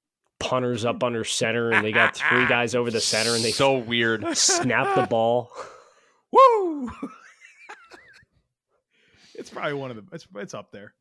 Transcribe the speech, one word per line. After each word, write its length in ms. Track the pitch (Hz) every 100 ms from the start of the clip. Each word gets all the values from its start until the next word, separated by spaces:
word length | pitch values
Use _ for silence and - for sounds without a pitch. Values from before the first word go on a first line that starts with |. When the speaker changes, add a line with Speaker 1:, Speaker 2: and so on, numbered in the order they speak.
| _ _ _ _
Speaker 1:
punters 440 | - 127 123 120
up 200 | 120 -
under 180 | 123 117
center, 480 | 107 - 117 117 117
and 140 | 110
they 80 | 107
got 240 | 131 175 -
three 320 | 143 165 160
guys 260 | 120 120
over 160 | 123 120
the 100 | 113
center, 360 | - 110 110 117
and 80 |
they 80 | 113
Speaker 2:
So 260 | 107 139 135
weird. 480 | 113 120 117 113 330
Speaker 1:
<laughs> 60 | 285
snap 600 | - 349 131 117 370 381
the 100 | 370
ball. 460 | 113 113 120 120 - - - - _ _ _ _
Speaker 3:
Woo! 580 | 453 523 453 359 302 240
<laughs> 60 | - - - - - - - - 807 698 - 1017 - _ _ _ _ _ _ _ _ _ _ -
It's 140 | - -
probably 240 | 220 160
one 180 | 143 135
of 60 | 113
the, 80 | 98
it's, 120 | 165 -
it's 180 | 139 190
up 180 | 110 101
there. 220 | 101 104 _